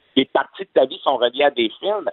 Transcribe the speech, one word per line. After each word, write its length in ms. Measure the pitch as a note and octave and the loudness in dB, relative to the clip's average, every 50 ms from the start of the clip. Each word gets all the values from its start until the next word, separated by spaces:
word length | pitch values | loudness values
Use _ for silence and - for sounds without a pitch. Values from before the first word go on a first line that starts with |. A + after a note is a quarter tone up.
| _ _ _ | _ _ _
des 100 | C3+ C3 | -2 -2
parties 360 | - - C#3+ C3+ - - - | 0 0 -2 -2 -4 -8 -14
de 60 | G3 - | -16 -2
ta 120 | - D#3 C3+ | 0 2 2
vie 160 | C3 E3 - | 2 -2 -4
sont 140 | - D#3 C3+ | -2 -2 0
reliées 260 | A#2+ A#2+ A#2+ B2 C3+ | 2 0 0 0 0
à 80 | D3 C#3+ | 0 0
des 220 | B2+ B2 A#2 G#2 - - | 2 0 -2 -2 -4 -6
films. 280 | D#3+ F#3+ G#3+ G#3 D#3+ - | -6 -6 -6 -4 -6 -8